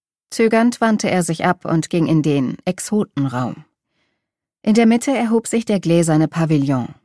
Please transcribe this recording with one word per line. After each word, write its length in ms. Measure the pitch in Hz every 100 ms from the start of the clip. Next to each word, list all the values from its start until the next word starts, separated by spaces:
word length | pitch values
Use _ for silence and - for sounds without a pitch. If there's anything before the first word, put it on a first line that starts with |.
| _ _ -
Zögernd 500 | - 226 226 240 -
wandte 300 | 226 214 -
er 120 | 185
sich 220 | 165 165
ab 200 | 165 -
und 240 | - 160 -
ging 180 | 175 160
in 160 | 156
den 340 | 151 143 123 -
Exotenraum. 1000 | - 180 - 208 - 143 139 123 123 - - _ _ _ _ _ _ _ _ _
In 120 | 220
der 120 | 220 226
Mitte 300 | 233 277 247
erhob 300 | 233 226 -
sich 180 | 233
der 160 | 226 202
gläserne 480 | 165 170 165 156 156
Pavillon, 680 | 165 160 151 139 131 117 -